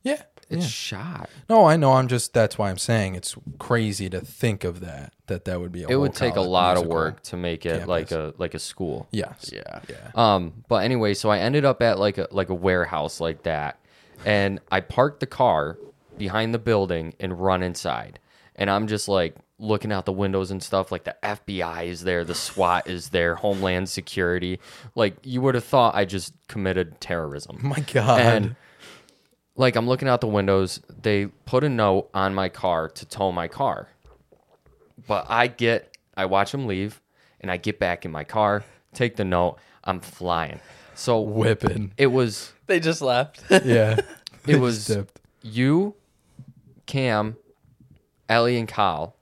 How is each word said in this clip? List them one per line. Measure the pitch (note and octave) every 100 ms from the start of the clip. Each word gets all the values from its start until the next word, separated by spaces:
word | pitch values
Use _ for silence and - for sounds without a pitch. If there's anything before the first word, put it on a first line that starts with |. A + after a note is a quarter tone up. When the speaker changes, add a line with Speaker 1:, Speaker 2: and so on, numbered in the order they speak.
Speaker 1:
Yeah. | C4 D4 - _ _
Speaker 2:
It's | D#3+ E3
Speaker 1:
Yeah. | - - F#2+
Speaker 2:
shot. | D3+ F3 - - -
Speaker 1:
No, | A3+ F3
I | D#3+
know. | C#3
I'm | C3 B2+
just, | B2 -
that's | B2 G#2+ -
why | G2+
I'm | F#2
saying | - A2+ F#2+ F2+
it's | - - - -
crazy | - A#2+ A2 G2 F#2+
to | F2+
think | - - A#2+ G2+ F2+
of | F2
that, | F2+ D#2+ C2+ _ -
that | F2+ -
that | F2+
would | F2+
be | F2
a | D#2
Speaker 2:
It |
Speaker 1:
whole | C3
Speaker 2:
would | C#3+
take | - B2
a | F#2+
Speaker 1:
college | F#2
Speaker 2:
lot | F2+ F2+ F2+
of |
Speaker 1:
musical | E2+ E2
Speaker 2:
work | D#2+ -
to | - F2+
make | F2 E2 E2+
it | E2 F2
like | F2 D2+
Speaker 1:
campus. | E2 D#2 -
Speaker 2:
a, |
like | F2
a | D#2+
school. | - - F2+ D#2 -
Speaker 1:
Yes. | A2 F2+ - -
Speaker 3:
Yeah. | - G1+ G1+ -
Speaker 1:
Yeah. | - A#2+
Speaker 2:
Um, | A2 A#2 G2 E2+ G#2+ -
but | A2+
anyway, | G#2+ B2+ G#2+ G2
so | A2
I | G#2
ended | G#2+ C#3+ C#3
up | B2+
at, | A#2 F#2+
like, | G2+ G2
a, | -
like, | F#2+ F2+
a |
warehouse | F2+ F#2+ F2+ E2+ D#2+ D2+ -
like | E2 D#2
that, | E2+ D#2 D2 - _ _ _ - G#2
and | G#2 G2 G2 _
I | F#2+
parked | - - C#3 -
the | B2+
car | - B2 D#2+ D2 E2 - _ _ -
behind | G2 G#2 A2+
the | A2+
building | A2+ G#2+ F#2+ E2 D#2+ -
and | F#2 F2
run | F#2+ F#2
inside. | F2+ E2+ - A#1+ G1+ - _ _ _ -
And | G2
I'm | G2 G#2+
just, | G#2 -
like, | G2 E2+ - _ _
looking | A2 G#2 A2
out | G2+ F#2+
the |
windows | F#2+ G2+ F#2+ F#2+
and | F#2+
stuff. | - G2 F#2+
Like, | F2+ -
the | - G#2
F | G#2 -
B | F#2+
I | E2+ E2
is | E2+ F2
there, | F2+ F2+ E2
the | E2+
swat | - - F2+ F2 -
is | F2+ -
there, | F2+ E2+ E2+
Homeland | G#2+ G2 F#2+ F2+ F#2+
Security. | - - - F2 F2+ F2+ F#2 - - A2
Like, | - G#2+ -
you | C3 B2
would | C3+ B2
have |
thought | - C#3 A#2 -
I | F#2+
just | F#2+ - _ -
committed | A2 F#2+ F#2 E2+ -
terrorism. | - E2+ D#2 C#2+ - -
Speaker 1:
My | C3 C#3+
God. | C#3 C3+ B2 B2
Speaker 2:
And, | A#2 A2+ A2 A#2+ _ _ - - _ _ _ _ _ -
like, | B2+ A#2
I'm | A#2
looking | B2+ C3+
out | B2
the | A2+
windows. | G#2 G2 F#2+ F#2 - _ -
They | A2 G2+ G2+ _ -
put | B2+
a | D3
note | B2 G#2 F#2+ - G2
on | F#2+
my | G2 F#2
car | - F#2 E2 D#2+
to | - -
tow | - G2
my | F2+ E2+
car. | - C3+ - - _ _ _ _ _ _ _ _ _ _ - -
But | G#2 -
I | A#2 B2
get, | A#2+ A#2 A2+ - - _ -
I | F#2+
watch | G2 G2+
'em | C#3 B2
leave, | F#2+ G#2 - _ _ _ _
and | F#2+
I | F2
get | G#2+ -
back | F#2 E2+ F2
in |
my | D#2
car, | D2+ A2 G#2 G#2 - _ _
take | - A#2+ -
the | F#2+
note. | F2+ F2 - _ _
I'm | - F#2
flying. | - - F2+ E2+ D#2 D2 - - - -
So | - A2+
Speaker 1:
Whipping. | A2 G#2+ A2 G#2+ G#2+ G2 G2+ -
Speaker 2:
it | C#3
was | B2+ A#2+ G2+ - _ -
Speaker 3:
They | F#3
just | D#3+ E3
left. | C3+ B2 C#3+ - -
<laughs> |
Speaker 1:
Yeah. | - C3 A#2 G#2+ A2
Speaker 2:
It | - - - - -
Speaker 1:
They | D3+
Speaker 2:
was | B2 A2 G#2
Speaker 1:
just |
dipped. | G#2 G2 _ _ _
Speaker 2:
you, | A2+ A2 C3 D#3+ G3+ G3+ _ _ _ - - - _ _ -
Cam, | C#3 B2+ G#2+ G#2+ A#2 _ _ _ _ _ - _ _ -
Ellie, | A2+ A#2+ B2
and | A2
Kyle | - G2 D#2 E2 _